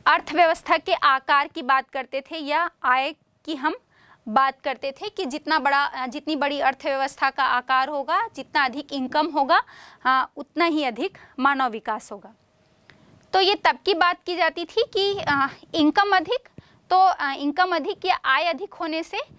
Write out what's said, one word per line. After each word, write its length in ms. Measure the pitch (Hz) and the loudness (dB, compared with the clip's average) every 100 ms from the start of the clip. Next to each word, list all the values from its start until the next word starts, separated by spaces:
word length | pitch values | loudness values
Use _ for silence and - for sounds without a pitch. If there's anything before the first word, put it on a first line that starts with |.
| - | 2
अर्थव्यवस्था 680 | 311 - 302 330 339 - 330 | 2 2 4 4 4 0 0
के 160 | 381 | 2
आकार 540 | 339 294 269 - 285 294 | 2 2 2 2 2 0
की 140 | 330 | -6
बात 280 | 247 269 262 | 0 0 0
करते 320 | 269 254 269 | -8 -6 -8
थे 160 | 269 320 | -8 -10
या 320 | 285 302 339 - | -4 -2 -2 -4
आय 300 | 262 254 277 - _ _ - | 0 0 0 -6 _ _ -10
की 100 | 302 | -4
हम 200 | 294 494 _ _ _ _ - | -4 -6 _ _ _ _ -2
बात 340 | 220 269 262 | 0 0 -2
करते 300 | 285 247 277 | -8 -6 -8
थे 180 | 269 427 | -8 -12
कि 160 | - 320 | -6 -6
जितना 340 | 285 - 311 | -6 -2 0
बड़ा, 240 | 262 277 | 2 0
अ, 240 | 285 262 254 | 0 -4 -8
जितनी 280 | 277 294 311 | -8 -6 -2
बड़ी 240 | 277 285 | -2 0
अर्थव्यवस्था 720 | 269 262 302 269 269 - 269 | 0 0 -4 -2 -4 -2 -2
का 140 | 269 | 0
आकार 460 | 262 247 247 262 269 | 0 0 0 0 0
होगा, 380 | 294 277 359 440 - | -4 -2 -2 -2 -8
जितना 300 | 254 302 262 | -4 0 0
अधिक 280 | 262 285 | -2 -8
इनकम 340 | 277 254 294 311 | -6 -2 0 0
होगा, 360 | 294 269 370 - - - - - | 0 2 2 2 -10 -20 -6 0
अ, 240 | 262 - - | 0 0 -8
उतना 280 | 277 294 339 | -10 0 0
ही 180 | 311 | 2
अधिक 340 | 269 220 370 - - - | -2 -4 -8 -8 -16 -2
मानव 300 | 277 269 262 | 0 2 -2
विकास 420 | 214 - 220 - | -4 -6 -8 -8
होगा। 220 | 202 196 226 _ _ _ _ _ _ _ _ _ | -16 -18 _ _ _ _ _ _ _ _ _ _
तो 60 | 381 | 2
ये 160 | 381 415 | 2 2
तब 220 | 330 277 - | 2 0 0
की 80 | |
बात 300 | 339 349 359 - | 2 2 0 -6
की 100 | 349 | -2
जाती 300 | 320 330 339 | -2 -2 -4
थी 180 | 427 | -2
कि, 360 | - 370 403 403 - | -2 0 -2 -2 -2
अ, 200 | 285 277 - - | 0 -2 -4 -8
इनकम 420 | 339 302 349 403 370 | 2 2 4 2 2
अधिक, 340 | 359 494 - - _ _ _ | 0 -6 -6 -20 _ _ _
तो, 80 | 370 | 4
अ, 340 | 381 - 294 | 4 2 -4
इनकम 440 | 277 285 294 370 339 | -4 -4 0 0 0
अधिक 300 | 294 - 415 | -4 -6 -2
या 140 | - - | -2 2
आय 180 | 269 | 0
अधिक 300 | 339 277 392 | 0 -4 -8
होने 300 | - 330 320 | -8 -6 -6
से, 160 | 330 403 605 | -6 -10 -10